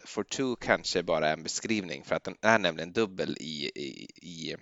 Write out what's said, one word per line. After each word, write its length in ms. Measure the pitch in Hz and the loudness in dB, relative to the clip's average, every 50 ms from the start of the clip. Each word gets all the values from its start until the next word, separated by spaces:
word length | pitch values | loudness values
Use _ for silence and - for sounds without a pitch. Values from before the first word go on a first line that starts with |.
| - | -2
for 180 | - - - 101 | -6 -4 -4 -4
Two 340 | - - - 139 131 120 | -4 -2 -2 0 0 0
kanske 460 | - - - 110 87 82 - - 92 85 | -2 4 4 4 4 4 0 0 0 2
bara 260 | 87 85 78 78 76 | 2 2 4 4 2
är 40 | 78 | 2
en 100 | 80 80 | 2 -2
beskrivning, 600 | 80 - - - - 113 107 95 85 73 69 - | -4 -6 -4 0 0 0 0 0 -4 -8 -10 -4
för 100 | - - | -2 -2
att 100 | 78 - | -2 -2
den 120 | - 95 - | -6 -10 0
är 180 | - 107 113 110 | 4 6 6 6
nämligen 340 | 98 87 80 80 80 87 87 | 6 4 0 0 -4 -4 0
dubbel 440 | 113 113 101 95 87 78 76 71 - | 0 0 0 0 -4 -4 -4 -4 -6
i, 300 | - 76 78 73 71 - - | -6 -8 -6 -6 -6 -6 -6
i, 360 | - 71 67 - - - - - - - | -6 -8 -8 -8 -10 -14 -16 -18 -18 -16
i 340 | 80 90 80 80 76 76 - | -14 -12 -8 -8 -8 -8 -8